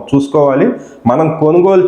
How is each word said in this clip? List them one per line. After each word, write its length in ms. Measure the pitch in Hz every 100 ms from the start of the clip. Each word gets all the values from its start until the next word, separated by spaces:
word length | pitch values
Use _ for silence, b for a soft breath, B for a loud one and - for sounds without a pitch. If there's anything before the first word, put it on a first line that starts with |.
| -
చూసుకోవాలి. 560 | 139 139 156 143 135 247 - B B 120
మనం 180 | 131 160 156
కొనుగోలు 440 | 151 170 185 190